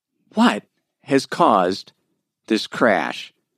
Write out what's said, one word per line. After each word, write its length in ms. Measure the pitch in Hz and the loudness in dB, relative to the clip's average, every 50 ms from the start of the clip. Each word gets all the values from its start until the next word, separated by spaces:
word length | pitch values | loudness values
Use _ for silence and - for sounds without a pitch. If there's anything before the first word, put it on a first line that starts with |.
| _ _ _ _ _ _ - | _ _ _ _ _ _ -2
What 280 | 214 233 208 113 147 - _ _ _ _ _ _ _ _ | 0 2 2 0 -2 -8 _ _ _ _ _ _ _ _
has 220 | - 139 135 - | 0 0 0 0
caused 680 | - - - 170 143 110 95 90 90 98 - - _ _ _ _ _ _ _ _ _ _ _ _ | -2 -2 2 2 4 4 4 2 0 -2 -6 -10 _ _ _ _ _ _ _ _ _ _ _ _
this 220 | - 110 101 - | -4 -2 -2 -4
crash 640 | - - - 143 113 95 82 65 60 - - - - _ _ _ _ _ | -6 -4 0 0 0 2 0 -2 -6 -8 -12 -16 -20 _ _ _ _ _